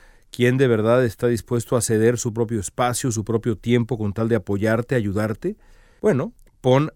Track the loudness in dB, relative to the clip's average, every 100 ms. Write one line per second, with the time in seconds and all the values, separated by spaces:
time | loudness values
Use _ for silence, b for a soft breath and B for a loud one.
0 | b b b 0 2 4 4 4 4 2
1 | 2 0 -2 -2 -2 -4 0 -2 0 2
2 | 2 2 -4 -4 -4 -4 -6 -2 -2 0
3 | -4 -4 -2 -2 -2 -6 0 0 0 -4
4 | -4 -2 0 -2 -2 -2 0 -2 -2 -2
5 | -2 -2 -4 -4 -8 -8 b b b b
6 | 0 0 -4 -12 -20 _ 2 4 2